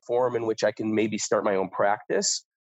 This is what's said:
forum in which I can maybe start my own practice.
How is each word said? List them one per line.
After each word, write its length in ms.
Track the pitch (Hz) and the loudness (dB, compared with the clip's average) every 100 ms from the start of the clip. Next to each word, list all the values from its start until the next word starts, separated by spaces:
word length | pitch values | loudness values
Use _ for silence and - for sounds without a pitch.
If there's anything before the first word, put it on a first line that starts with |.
| - | -2
forum 300 | 120 127 117 | 0 2 0
in 100 | 113 | -2
which 180 | 110 | 0
I 80 | 107 | 0
can 220 | - 110 | 0 0
maybe 240 | 107 110 107 | 0 0 -2
start 260 | - 107 | 0 0
my 120 | 107 95 | 2 0
own 120 | 92 | 0
practice. 760 | - 104 104 - - 208 - - _ | 0 0 0 -2 -2 0 -4 -8 _